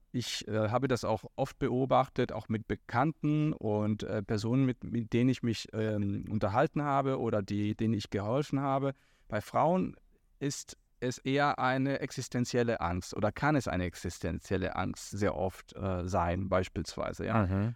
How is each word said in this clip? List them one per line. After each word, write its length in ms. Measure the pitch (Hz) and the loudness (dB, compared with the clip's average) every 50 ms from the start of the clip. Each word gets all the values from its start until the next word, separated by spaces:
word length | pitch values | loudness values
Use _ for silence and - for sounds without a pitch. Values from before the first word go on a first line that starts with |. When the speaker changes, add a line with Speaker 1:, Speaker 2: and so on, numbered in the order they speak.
| _ _ | _ _
Speaker 1:
ich, 380 | - 127 120 - - - - - | -4 -4 -4 -4 -6 -6 -4 -2
äh, 220 | 107 107 110 104 | 0 2 2 2
habe 180 | 117 127 135 135 | 2 2 2 2
das 160 | 127 113 - | 0 2 0
auch 200 | - 110 110 - - - | 0 -2 -2 -4 -8 -4
oft 220 | - 135 - - - | -4 -4 -4 -2 -2
beobachtet, 760 | 143 123 117 127 135 127 131 123 131 - - - 123 - | -2 0 2 2 2 4 4 4 4 2 2 0 0 0
auch 160 | - 113 - - | 0 -6 -4 -2
mit 180 | 110 107 110 | -2 -2 -2
Bekannten 880 | - 104 - _ - - 117 135 160 151 - - 151 151 151 151 151 | -2 -4 -4 _ -2 0 2 2 2 0 0 0 2 2 2 2 2
und, 500 | - - - 107 104 107 107 104 110 104 | 0 -2 -2 0 0 2 2 2 0 0
äh, 200 | - - 104 107 | -2 -4 -4 -4
Personen, 420 | 101 - 113 104 107 113 123 135 135 | -2 -2 -2 -2 0 2 2 4 4
mit, 180 | 127 120 - | 2 0 -2
mit 300 | - - 110 120 113 110 | -6 -4 -4 -4 -2 0
denen 180 | - 117 123 131 | 2 4 4 4
ich 120 | 123 - | 2 2
mich, 260 | - 120 107 - - - | 0 -2 -2 -2 -4 -6
ähm, 520 | - 110 110 110 107 104 104 101 98 104 92 90 | -2 -2 0 0 0 0 0 0 -2 -4 -4 -2
unterhalten 520 | 95 110 101 98 98 120 147 160 - 156 | -2 0 0 2 2 4 2 2 2 -2
habe 380 | 147 147 139 139 139 135 135 - | 0 0 2 2 2 0 0 0
oder 220 | - 113 110 104 | 0 0 0 0
die, 320 | 101 - 104 104 104 104 104 | 0 0 -2 0 0 0 0
denen 180 | - 113 110 113 | 0 0 0 0
ich 160 | 104 - - | 0 -2 -4
geholfen 500 | - 104 98 107 120 139 151 - - 135 | -4 -4 -2 0 0 -2 -2 -2 -2 -2
habe. 340 | 139 139 135 139 135 139 135 _ _ _ _ _ _ - | 0 0 0 0 0 -2 -4 _ _ _ _ _ _ -6
Bei 120 | - 107 | -6 -6
Frauen 540 | - - - 117 131 156 180 185 180 - - - _ _ _ _ _ _ _ - | -4 -2 0 2 4 4 4 2 0 -2 -6 -12 _ _ _ _ _ _ _ -6
ist 360 | 139 147 139 - - - - _ _ _ _ - | -6 -6 -6 -6 -10 -14 -16 _ _ _ _ -6
es 180 | - 127 127 - | -4 -4 -4 -4
eher 400 | - 135 135 143 143 143 - - | -2 0 2 2 2 2 2 2
eine 400 | 123 127 131 131 131 139 139 - | 2 2 2 2 2 0 0 -2
existenzielle 800 | - 131 - - 123 - - 123 123 - - 120 120 117 113 - | -4 -6 -6 -6 -6 -4 -2 -2 0 2 2 2 2 2 2 0
Angst 340 | - 85 87 92 - - - | 0 0 0 -2 -4 -6 -4
oder 160 | - 101 104 | 0 0 0
kann 240 | - - - 147 156 | 0 2 2 2 2
es 100 | 139 - | 2 2
eine 180 | - - 90 90 | 0 -2 -2 -2
existenzielle 920 | 87 - - - 92 - - - 87 82 82 - - 101 90 92 87 - | -2 -4 -6 -8 -8 -6 -4 -4 -4 -4 -4 -4 -2 -2 0 0 -2 -2
Angst 340 | - 92 98 - - - - | -2 -4 -4 -4 -8 -10 -8
sehr 240 | - 101 104 95 - | -4 0 0 2 2
oft, 380 | - 92 95 - - - - - | 2 -2 -2 -4 -6 -18 -16 -10
äh, 320 | - - 95 92 90 87 | -4 -2 -2 0 0 -2
sein, 420 | 90 92 95 87 87 87 90 98 95 | 0 2 2 2 2 2 0 0 2
beispielsweise, 800 | 90 92 95 - - - 80 - - - - - - - 87 | 2 2 0 0 -4 -6 -6 -6 -4 -6 -6 -6 -4 -4 -2
ja. 200 | 92 110 113 101 | 0 2 2 2
Speaker 2:
Mhm. 280 | 90 95 95 104 117 117 | 2 2 0 0 -2 -4